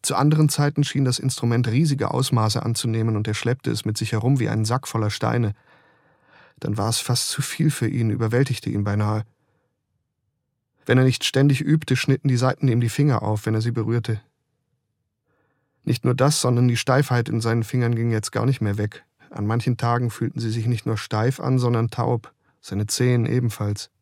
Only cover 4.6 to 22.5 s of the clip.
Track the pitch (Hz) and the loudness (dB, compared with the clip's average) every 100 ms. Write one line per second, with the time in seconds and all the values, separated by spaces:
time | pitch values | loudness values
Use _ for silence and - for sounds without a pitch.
4.6 | 107 123 - 113 107 - 113 117 110 101 | 0 -2 -2 -2 -2 -2 -2 0 -2 -4
5.6 | _ _ _ _ _ _ _ - - _ | _ _ _ _ _ _ _ -20 -20 _
6.6 | - 101 107 113 - 120 - - - - | -6 -2 -2 -2 -2 -2 -2 -6 -6 -2
7.6 | 165 - 117 123 113 107 113 120 139 123 | -2 0 -4 -2 -2 0 0 2 0 -2
8.6 | - 104 104 101 107 107 107 _ _ _ | -4 -2 -2 0 0 -2 -6 _ _ _
9.6 | _ _ _ _ _ _ _ _ _ _ | _ _ _ _ _ _ _ _ _ _
10.6 | _ _ - 127 131 127 - 131 143 131 | _ _ 2 4 4 2 0 4 4 4
11.6 | 147 156 - 127 - 135 139 123 131 - | 2 0 2 -2 2 0 2 2 2 0
12.6 | 135 117 117 - 147 123 104 107 - 110 | 0 2 0 2 2 2 0 -2 0 -2
13.6 | 113 117 110 117 110 107 _ _ _ _ | 0 -2 -2 -2 -2 -6 _ _ _ _
14.6 | _ _ _ _ _ _ _ _ _ _ | _ _ _ _ _ _ _ _ _ _
15.6 | _ _ - 120 131 123 135 156 127 120 | _ _ -2 0 0 2 2 2 0 2
16.6 | 123 120 - 131 147 120 113 117 113 117 | 2 2 2 2 2 0 0 -2 0 -2
17.6 | 107 127 120 117 117 110 - 110 120 131 | -2 -2 0 0 0 -2 -4 -2 0 0
18.6 | 107 104 104 - _ _ _ - 104 117 | -2 -2 -4 -6 _ _ _ -6 -2 0
19.6 | 131 120 117 120 120 - 117 - 117 113 | 0 0 0 0 -2 -4 -6 -4 -4 -2
20.6 | 113 117 - 107 - 107 117 131 131 131 | -2 -2 -2 -6 -4 0 0 0 0 0
21.6 | 123 120 113 - 117 123 - _ _ | 2 0 -2 -2 -2 -2 -4 _ _